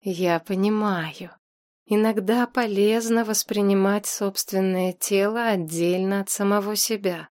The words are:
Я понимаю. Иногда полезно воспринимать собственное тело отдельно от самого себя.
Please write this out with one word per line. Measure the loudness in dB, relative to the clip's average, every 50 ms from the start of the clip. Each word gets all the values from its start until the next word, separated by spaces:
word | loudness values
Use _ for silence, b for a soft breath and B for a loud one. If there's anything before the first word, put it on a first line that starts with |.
Я | _ -6 -4 -2 0 0 0 0
понимаю. | 0 -4 -2 0 0 2 2 0 0 0 -2 -2 -4 -6 -10 -12 -16 -18 -18 _ _ _ _ _ _ _ _ _ _
Иногда | _ 2 2 2 2 0 0 0 0 2 2 2
полезно | 0 _ -2 -2 0 2 2 4 4 4 2 2 2 0 0 0
воспринимать | 0 -2 -4 -2 -2 0 0 2 4 4 4 4 2 2 0 -2
собственное | -4 -6 -4 -4 -4 -2 -4 -8 -4 -2 0 0 0 0 0 0 -2 -2
тело | _ -4 0 2 2 2 2 0 -2 0 0
отдельно | 0 0 -2 -4 -2 0 0 0 2 0 0 0 0 -2
от | -2 -4
самого | -4 -2 0 2 2 2 0 -2 -2
себя. | -2 -2 -2 -2 -2 -2 -4 -4 -4 -12 -18 _